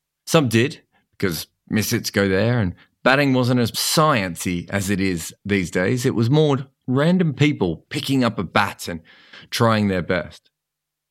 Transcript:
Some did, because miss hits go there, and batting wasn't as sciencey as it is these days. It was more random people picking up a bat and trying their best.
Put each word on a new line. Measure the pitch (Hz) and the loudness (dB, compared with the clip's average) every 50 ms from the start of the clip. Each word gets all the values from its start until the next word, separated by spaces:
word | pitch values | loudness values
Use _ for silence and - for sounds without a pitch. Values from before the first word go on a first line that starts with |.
| _ _ _ _ _ | _ _ _ _ _
Some | - - 165 143 | 0 2 2 2
did, | 113 113 113 123 156 - - _ _ _ _ _ _ | 2 2 2 0 0 -4 -10 _ _ _ _ _ _
because | _ - 101 92 80 - - - _ _ _ | _ -6 -4 -4 -4 -6 -10 -14 _ _ _
miss | - - 107 95 - | -4 -2 -2 -2 -2
hits | 117 107 - - | -2 -4 -4 -2
go | - 101 98 98 | -2 0 0 2
there, | 92 95 107 117 123 120 | 2 0 0 0 0 0
and | 101 90 87 - - _ _ _ - | -2 -2 -4 -8 -14 _ _ _ 0
batting | 120 131 143 143 139 127 | 2 2 4 4 2 2
wasn't | 127 123 120 127 123 | 2 2 2 2 2
as | 117 107 | 0 0
sciencey | - - - - - 170 156 156 139 110 95 90 82 - - 95 90 87 80 - | -2 -4 -4 -2 2 2 2 2 2 0 -2 -4 -6 -6 -4 -4 -4 -4 -4 -4
as | 98 101 95 98 | -4 -4 -2 -2
it | 101 92 | 0 0
is | 98 95 90 82 - - - _ - | 0 0 -2 -4 -6 -10 -14 _ -4
these | 98 101 98 90 82 | -2 0 0 0 -2
days. | - 90 92 104 127 123 123 | -2 -2 0 0 0 0 0
It | 127 - | 0 0
was | 101 117 117 | 0 2 2
more | 143 156 156 147 135 127 139 - _ _ _ | 4 4 4 2 2 0 -4 -8 _ _ _
random | 127 127 139 147 170 185 185 180 156 123 | -2 0 2 2 2 2 2 2 0 0
people | - 147 151 139 113 101 87 80 - - - | 2 2 2 2 0 -2 -2 -2 -4 -10 -10
picking | - - - - 139 131 | -10 -8 -4 -2 0 0
up | 120 113 113 | 0 0 -2
a | 107 90 | -4 -4
bat | 80 - 113 101 98 - - - 101 | -2 0 0 0 0 -2 -8 -10 -10
and | 85 82 - - - - - _ - - - - | -10 -10 -12 -18 -20 -20 -20 _ -20 -20 -14 -8
trying | - - 120 113 110 107 104 | -2 0 2 2 2 2 0
their | 101 95 90 | 0 0 -2
best. | 80 - 92 85 - 85 - - _ _ _ _ _ _ _ _ _ _ _ _ _ _ | -2 -2 -4 -4 -4 -8 -14 -20 _ _ _ _ _ _ _ _ _ _ _ _ _ _